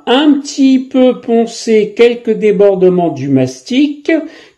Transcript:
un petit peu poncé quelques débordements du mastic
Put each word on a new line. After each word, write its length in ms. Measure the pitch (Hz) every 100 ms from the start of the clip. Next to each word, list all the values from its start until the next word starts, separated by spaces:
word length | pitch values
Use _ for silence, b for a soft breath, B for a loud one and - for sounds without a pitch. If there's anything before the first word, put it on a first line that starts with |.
| -
un 260 | 254 302
petit 480 | 285 - - 269 262
peu 400 | 262 262 254 247
poncé 720 | - 233 226 - 226 220 202 -
quelques 360 | 233 233 226
débordements 800 | 202 214 185 202 185 185 180 165
du 180 | 135 139
mastic 840 | 131 127 - - 247 294 285 - 320 311 B B